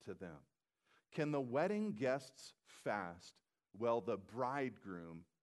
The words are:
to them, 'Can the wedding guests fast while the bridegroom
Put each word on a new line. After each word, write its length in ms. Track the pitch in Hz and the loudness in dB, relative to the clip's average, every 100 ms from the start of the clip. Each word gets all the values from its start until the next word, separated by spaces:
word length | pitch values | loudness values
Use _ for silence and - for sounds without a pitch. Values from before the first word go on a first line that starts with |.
to 80 | - | -10
them, 240 | 92 90 76 - _ _ _ _ _ _ | -8 -8 -10 -16 _ _ _ _ _ _
'Can 200 | - 151 | -2 2
the 100 | 147 | 2
wedding 520 | 127 127 180 208 214 | 2 4 4 2 0
guests 640 | 127 127 135 - - - - | 2 2 2 -2 -14 -18 -18
fast 720 | - - 139 104 87 87 - - _ _ _ | -20 -6 0 0 0 -6 -14 -20 _ _ _
while 280 | 98 117 117 | 0 4 4
the 180 | 95 101 | 4 0
bridegroom 1040 | 95 110 123 143 131 101 98 87 82 82 87 _ | -2 -2 0 2 0 -4 -8 -8 -8 -10 -14 _